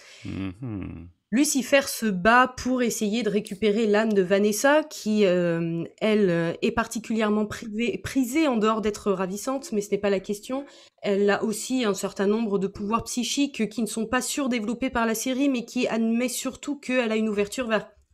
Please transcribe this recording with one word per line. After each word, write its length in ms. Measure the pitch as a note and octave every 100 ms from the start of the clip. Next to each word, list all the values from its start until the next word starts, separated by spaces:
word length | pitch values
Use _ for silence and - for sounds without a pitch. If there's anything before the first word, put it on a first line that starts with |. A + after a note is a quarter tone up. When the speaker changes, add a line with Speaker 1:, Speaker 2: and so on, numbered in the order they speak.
| - -
Speaker 1:
Mhm. 840 | G2+ F#2 F#2+ F#2+ B2+ G#2 F2 E2+ F2 _ -
Speaker 2:
Lucifer 520 | A3 D4+ C#4+ - C#4
se 240 | C4+ - A3+
bat 480 | F3+ G#3+ A#3+ B3+ -
pour 240 | B3 B3+
essayer 420 | A#3+ - G#3+ A3+
de 60 | A3
récupérer 580 | G3+ G#3+ G3 G#3+ G#3 A3
l'âme 280 | G#3 A3+
de 80 | G3+
Vanessa, 600 | F3+ G3 G#3 G#3 C#4 D4+
qui, 420 | D4+ - G#3 G#3+ G3
euh, 580 | F3+ F3 E3+ E3 E3 E3 -
elle, 300 | A3 G#3+ F#3+
euh, 240 | E3+ E3 -
est 100 | A#3
particulièrement 720 | A#3 A3 A3 - A3 G#3+ G#3
privée, 560 | G#3 - A#3 G#3 A#3+ F#3
prisée 460 | - C4+ A#3 C#4+ D4+
en 80 | A#3
dehors 240 | G#3+ A3
d'être 320 | G#3 G#3 G#3
ravissante, 580 | F#3 F#3 G3+ - C4+ C4+
mais 100 | G#3+
ce 80 | G3+
n'est 80 | G3
pas 100 | G3+
la 120 | F#3+
question. 440 | F#3+ G#3 - C4 C#4 - - _
Elle 260 | - G3+ G3+
a 160 | G3
aussi 400 | A3+ G3+ - B3+
un 80 | A3
certain 340 | F#3+ F#3+ - G3
nombre 320 | G#3+ A3+ G3
de 100 | F#3+
pouvoirs 360 | - G3+ A3+
psychiques 640 | - - A#3 - C#4+ - G#3+
qui 140 | -
ne 40 | A3
sont 200 | - A3
pas 160 | B3+
surdéveloppés 680 | A#3+ - C4+ A#3+ G#3 A#3+ C4
par 160 | A#3+
la 100 | A3+
série, 360 | A3 C4 B3+ C#4
mais 160 | B3 -
qui 200 | B3 B3+
admet 440 | A3+ A3+ A3+ B3
surtout 460 | - C4+ - - C#4+
qu'elle 360 | - B3+ A#3
a 40 | A3
une 120 | A3
ouverture 400 | G#3 G3+ - A#3
vers 220 | G#3+ - _ _